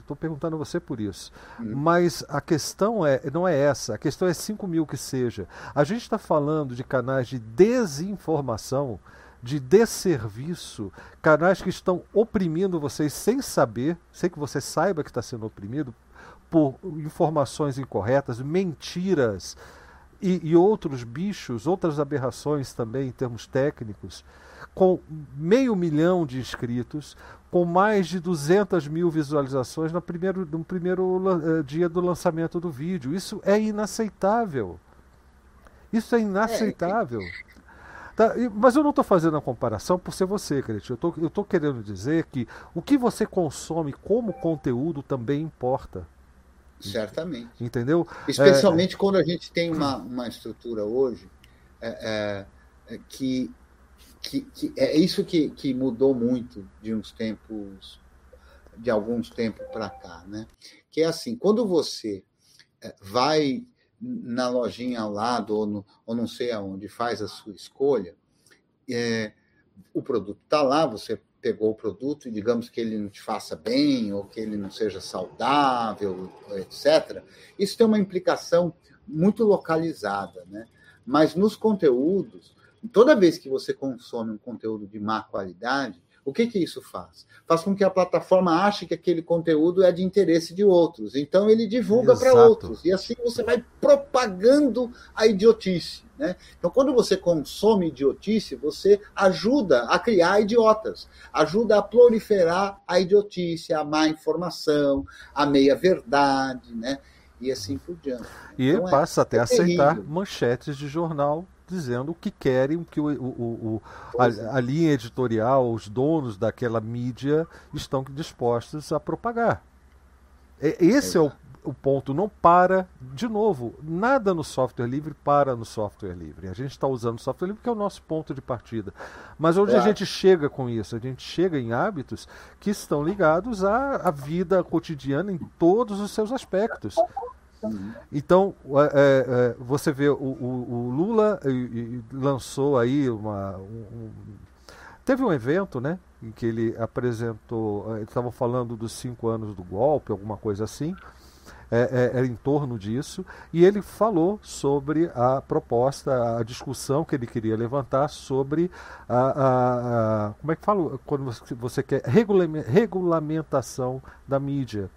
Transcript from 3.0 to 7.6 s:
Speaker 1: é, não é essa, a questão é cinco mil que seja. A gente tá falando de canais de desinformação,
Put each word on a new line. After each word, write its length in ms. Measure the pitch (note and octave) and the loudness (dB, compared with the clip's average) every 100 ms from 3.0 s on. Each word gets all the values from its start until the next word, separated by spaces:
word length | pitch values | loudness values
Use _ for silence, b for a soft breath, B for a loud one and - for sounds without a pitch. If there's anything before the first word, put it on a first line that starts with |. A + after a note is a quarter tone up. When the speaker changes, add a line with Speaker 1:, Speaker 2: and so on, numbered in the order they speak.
| D#3 | 2
Speaker 1:
é, 160 | C3+ C#3+ | 2 0
não 160 | D3 F#3 | -2 0
é 80 | |
essa, 420 | D3 C#3+ C3 - G#2 | 2 2 0 -4 -4
a 20 | |
questão 280 | D#3 - F#3 | -4 0 -2
é 80 | |
cinco 320 | E3 - G#3+ G3 | -2 -6 -8 -4
mil 220 | E3 D3+ | -2 -2
que 80 | C3+ | -6
seja. 540 | - C3+ B2 G#2 F2+ B B - | -6 -2 -2 -4 -12 B B 0
A 80 | |
gente 260 | D3 A3+ - | 0 -2 -4
tá 80 | G#3+ | -6
falando 560 | - D#3+ C#3+ D#3 C#3+ | 0 0 2 -2 -4
de 80 | A#2+ | -8
canais 460 | B2+ C3 B2 C3+ A#2+ | -4 -2 0 -2 -4
de 100 | C3 | -8
desinformação, 1600 | A2 A2+ | -10 4